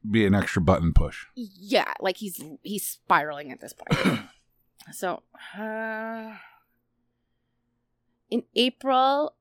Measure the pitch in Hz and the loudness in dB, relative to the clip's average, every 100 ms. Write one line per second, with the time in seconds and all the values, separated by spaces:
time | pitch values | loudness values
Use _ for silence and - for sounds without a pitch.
0 | 107 107 101 98 90 - 82 87 82 - | 2 2 4 4 2 2 4 4 6 6
1 | 78 - - - 220 190 196 220 - - | 4 -4 -18 -14 -14 -14 0 0 0 -2
2 | 190 185 208 170 151 151 - 202 - - | -4 -4 -8 -12 -14 -16 -8 -8 -8 -12
3 | _ 175 147 143 147 123 - - - - | _ 2 2 -8 -12 -14 -16 -16 -2 0
4 | - 120 - _ _ _ _ _ - - | 0 -2 -8 _ _ _ _ _ -20 -8
5 | 185 170 _ - - - 220 220 220 220 | -6 -6 _ -20 -18 -12 -10 -8 -8 -8
6 | 220 226 220 214 - _ _ _ _ _ | -10 -12 -14 -18 -20 _ _ _ _ _
7 | _ _ _ _ _ _ _ _ _ _ | _ _ _ _ _ _ _ _ _ _
8 | _ _ _ 233 - - 247 - 269 254 | _ _ _ -6 -4 2 2 2 0 2
9 | 262 285 302 _ | 4 2 -2 _